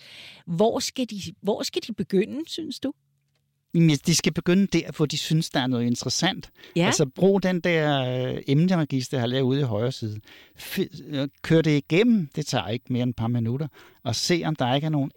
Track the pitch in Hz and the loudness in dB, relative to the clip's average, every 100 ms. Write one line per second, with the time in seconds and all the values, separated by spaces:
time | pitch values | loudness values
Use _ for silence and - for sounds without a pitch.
0 | - - - - - 170 220 247 - - | -20 -20 -20 -18 -6 0 2 2 -4 -6
1 | 247 202 165 - 196 220 - 359 - 214 | -6 -8 -12 -8 -4 -4 -4 -6 -6 -6
2 | 180 190 202 247 330 - 311 - 269 - | -2 0 0 -4 -8 -10 -10 -8 -8 -8
3 | _ _ _ _ _ _ _ 170 165 143 | _ _ _ _ _ _ _ 2 4 4
4 | - 160 - 165 175 180 196 170 - - | 2 0 0 -2 2 2 2 0 -2 -2
5 | 151 151 - 160 160 156 127 123 120 120 | -2 -2 0 0 0 -2 0 0 0 -2
6 | 127 - - - - _ - 170 180 269 | -2 -2 -2 -2 -10 _ -6 0 2 2
7 | 143 - 185 196 185 180 175 165 151 139 | 0 2 4 4 2 0 2 2 2 2
8 | 127 127 127 127 - 139 180 180 143 131 | 0 -2 -2 -4 0 2 4 2 0 -2
9 | 127 139 117 131 127 139 135 104 120 - | -2 -2 0 0 2 2 0 0 -2 -4
10 | 113 107 - - - - - - - 156 | -8 -8 -14 -20 -20 -18 -8 -4 -4 -6
11 | 143 143 139 - - 160 156 147 - 165 | -8 -6 -6 -6 2 4 4 2 2 4
12 | 240 226 151 - 151 127 90 120 - 123 | 4 4 2 -6 -4 -2 -2 -4 -4 -2
13 | 123 117 117 120 113 131 156 - - _ | -2 -2 -2 0 -2 -2 -6 -12 -20 _
14 | 123 110 - 175 165 156 123 139 156 151 | -6 -4 0 0 0 -2 0 0 0 -2
15 | 139 | -2